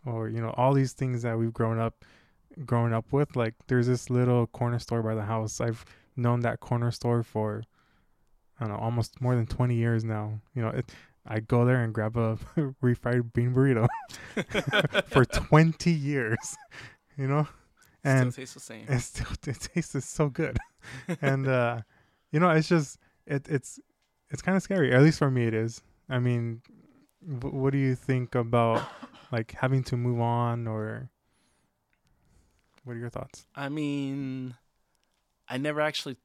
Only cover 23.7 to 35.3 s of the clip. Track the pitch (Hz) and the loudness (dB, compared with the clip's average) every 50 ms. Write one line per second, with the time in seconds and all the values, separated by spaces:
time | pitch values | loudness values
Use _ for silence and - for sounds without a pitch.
23.7 | - - - _ _ _ _ _ _ _ _ _ - 127 - - 190 190 - - | -20 -20 -20 _ _ _ _ _ _ _ _ _ -12 -6 -2 0 0 0 0 0
24.7 | 196 185 147 123 127 127 143 160 156 - 151 139 131 127 117 117 110 110 113 113 | 0 2 4 6 8 8 8 8 6 4 0 2 2 2 2 2 0 0 -2 -2
25.7 | 113 - _ _ _ _ _ - 135 123 123 123 123 120 117 117 113 117 _ - | -6 -10 _ _ _ _ _ -4 -2 0 0 0 0 0 -2 -4 -8 -10 _ -20
26.7 | - - - _ _ _ _ _ _ _ - 180 143 120 123 139 143 139 131 139 | -20 -20 -20 _ _ _ _ _ _ _ -12 -10 -10 -8 -8 -6 -4 0 0 2
27.7 | 135 139 135 131 127 - - - 131 127 123 117 - 127 117 113 117 120 117 113 | 2 2 2 2 0 -2 0 0 0 0 0 0 0 -2 0 2 4 4 4 4
28.7 | 113 127 131 - - - - - - - - - 123 117 113 - - - - 131 | 2 0 -2 -4 -12 -16 -18 -20 -20 -20 -10 -4 -4 -4 -4 -4 -6 -4 0 2
29.7 | 135 131 127 - 131 120 120 123 120 117 117 117 120 120 120 117 117 120 117 113 | 2 0 0 0 -2 -2 0 0 0 0 0 2 2 2 0 0 -2 -4 -4 -6
30.7 | 110 110 107 107 113 113 131 123 _ _ _ _ _ _ _ _ _ _ _ _ | -4 -6 -6 -6 -8 -10 -12 -14 _ _ _ _ _ _ _ _ _ _ _ _
31.7 | _ _ _ _ _ _ _ _ _ _ _ _ _ _ _ _ _ _ _ _ | _ _ _ _ _ _ _ _ _ _ _ _ _ _ _ _ _ _ _ _
32.7 | _ _ _ 127 120 117 120 120 - - - - - - - _ _ - 139 139 | _ _ _ -12 -10 -8 -10 -8 -8 -10 -12 -12 -16 -20 -20 _ _ -8 -8 -6
33.7 | 147 156 151 143 143 143 139 135 135 139 139 135 131 131 127 127 123 _ _ _ | -4 -4 -4 -2 -2 -4 -4 -4 -6 -6 -6 -8 -8 -8 -10 -10 -12 _ _ _
34.7 | _ _ _ _ _ _ _ _ _ _ _ _ | _ _ _ _ _ _ _ _ _ _ _ _